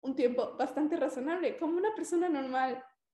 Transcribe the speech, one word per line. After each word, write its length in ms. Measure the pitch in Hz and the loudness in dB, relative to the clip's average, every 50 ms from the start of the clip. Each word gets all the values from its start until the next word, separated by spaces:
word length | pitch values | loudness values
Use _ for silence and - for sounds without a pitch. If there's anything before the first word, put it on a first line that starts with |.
Un 140 | - - 269 | -4 -4 0
tiempo 400 | - 262 240 247 - 226 - - | 2 2 2 4 2 0 -2 0
bastante 420 | - 247 - - 285 302 294 330 | -2 -2 -2 0 0 0 2 2
razonable, 600 | 339 262 294 - 262 247 294 339 370 339 254 - | 2 0 0 0 -2 -2 -2 -2 0 0 -2 -2
como 200 | - 330 311 339 | -2 -2 0 0
una 160 | 349 381 440 427 | 2 2 0 0
persona 340 | 427 339 - 349 339 349 359 | -2 -4 0 0 0 2 2
normal. 560 | 311 277 269 262 254 262 262 262 247 254 - - _ _ _ _ | 0 0 -2 -2 0 0 0 0 -2 -4 -10 -16 _ _ _ _